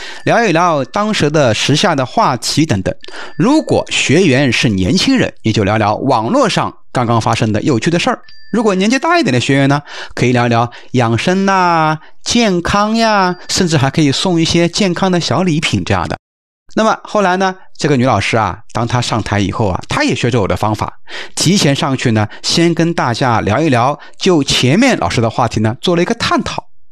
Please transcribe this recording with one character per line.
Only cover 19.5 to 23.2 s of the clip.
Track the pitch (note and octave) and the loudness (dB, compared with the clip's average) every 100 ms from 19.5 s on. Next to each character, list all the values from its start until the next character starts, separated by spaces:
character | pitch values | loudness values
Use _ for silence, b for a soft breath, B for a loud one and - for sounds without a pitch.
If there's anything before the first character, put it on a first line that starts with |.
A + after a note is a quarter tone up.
后 | F#2+ G#2 | -2 -2
啊， | - - | -2 -4
她 | - | -2
也 | D4 C#3 | 0 0
学 | A#2+ | 0
着 | - | 0
我 | F#2 | 0
的 | F#3 | 0
方 | G#2+ | -2
法， | G#2+ E2 - B B B - | -2 -4 -8 B B B -2
提 | D3 G3+ | 2 2
前 | D3+ C#3 | 2 0
上 | D3+ C3 | -2 -2
去 | B2+ | 0
呢， | G#2+ G#2 B | 0 0 B
先 | - - E3+ | -4 2 2
跟 | E3 E3 E3+ | 2 0 0
大 | C#3 | -2
家 | A2+ | 0